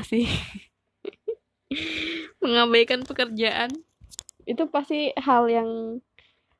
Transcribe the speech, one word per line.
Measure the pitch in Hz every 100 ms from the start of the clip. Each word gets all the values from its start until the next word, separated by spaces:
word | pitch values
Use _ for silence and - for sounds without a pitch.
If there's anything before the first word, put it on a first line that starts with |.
| -
sih | 226 233 - - 202 - _ _ _ - -
<laughs> | - - _ _ - 294 320 320 320 330 320 -
mengabaikan | 294 240 240 233 233 254
pekerjaan. | 254 269 247 220 220 - 240 302 - _ - - - - -
Itu | 240 311
pasti | 285 285 302 294 -
hal | 269 247 233
yang | 233 226 226 226 240 _ _ _ _ _